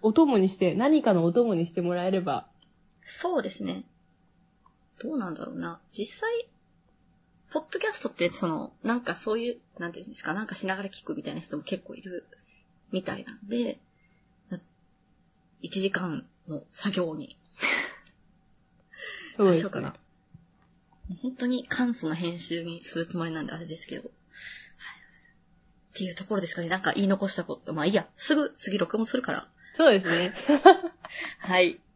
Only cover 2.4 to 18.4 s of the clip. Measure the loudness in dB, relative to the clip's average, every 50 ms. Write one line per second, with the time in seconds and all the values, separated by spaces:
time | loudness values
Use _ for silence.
2.4 | -4 _ _ _ _ _ _ _ _ _ _ _ _ -18 -12 -6 -4 -2 0 0
3.4 | -2 -4 -8 -6 -6 -6 -6 -8 -10 _ _ _ _ _ _ _ _ _ _ _
4.4 | _ _ _ _ _ -20 _ _ _ _ _ _ -10 -8 -6 -6 -6 -6 -8 -10
5.4 | -12 -12 -10 -8 -8 -10 -10 -12 _ _ -8 -8 -8 -8 -6 -6 -4 -2 -2 -4
6.4 | -6 _ _ _ _ _ _ _ _ _ _ _ _ _ _ _ _ _ _ _
7.4 | _ _ -4 -4 -4 -4 -6 -4 -2 -2 -4 -4 -6 -8 -2 0 0 0 0 -2
8.4 | -2 -2 -2 -4 -6 -10 _ _ -4 -2 -2 -2 -2 -6 -8 -6 -4 -2 -2 -2
9.4 | -2 -4 -6 -8 _ _ _ -10 -10 -8 -8 -12 -16 -16 -16 -10 -6 -6 -4 -4
10.4 | -4 -6 -8 -6 -4 -4 -4 -4 -6 -10 -10 -12 -10 -8 -8 -6 -6 -8 -8 -8
11.4 | -10 -8 -10 -10 -6 -6 -8 -8 -8 -16 -18 -16 -14 -12 -12 -12 -14 _ -20 _
12.4 | _ _ _ _ _ _ _ _ _ _ -6 -4 -4 -4 -8 -8 -10 -14 -16 -16
13.4 | -10 -6 -4 -2 -2 -4 -6 -10 _ _ _ _ _ _ _ _ _ _ _ _
14.4 | _ _ -12 -12 _ _ _ _ _ _ _ _ _ _ _ _ _ _ _ _
15.4 | _ _ _ _ -14 -6 -4 -2 -2 0 -2 -2 -4 -4 -6 -6 -8 _ _ _
16.4 | _ -10 -10 -10 -10 _ _ -6 -4 -2 0 0 -2 -2 -4 -8 -10 -12 -16 _
17.4 | _ _ _ -4 -2 -2 0 -2 -4 -6 -10 -16 -20 -20 _ _ _ _ _ _